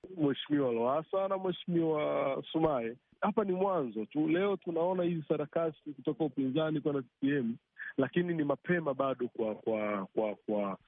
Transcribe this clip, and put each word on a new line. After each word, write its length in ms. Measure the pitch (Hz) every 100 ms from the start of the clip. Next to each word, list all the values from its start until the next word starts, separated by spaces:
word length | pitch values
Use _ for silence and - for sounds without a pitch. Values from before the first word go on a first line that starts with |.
| - 185
Mheshimiwa 560 | 147 127 - 147 135
Lowassa 560 | 117 120 143 160 190 196
na 100 | 190
Mheshimiwa 1040 | 190 175 - 170 160 151 147 143 139 135 -
Sumaye. 440 | 160 160 139 113 123 _ -
Hapa 240 | 196 214
ni 80 | 202
mwanzo 520 | 180 196 185 131 107
tu. 240 | 107 147 156
Leo 280 | 165 202 190
tunaona 460 | - 165 170 185
hizi 220 | 175 170 147
sarakasi 640 | 156 147 170 165 151 - 139
kutoka 280 | 131 147
upinzani 560 | 156 - 135 131 156 156
kwenda 220 | 151 139
C 60 | 131 -
C 80 | 135
M, 280 | 143 117 120 _ - - -
lakini 380 | 135 - 175
ni 100 | 165
mapema 500 | 147 139 - 180 156
bado 340 | 131 139 131 123
kwa, 260 | - 110
kwa, 520 | 107 - 110 104 104 95
kwa, 280 | - 107
kwa 440 | 101 - 107 101 92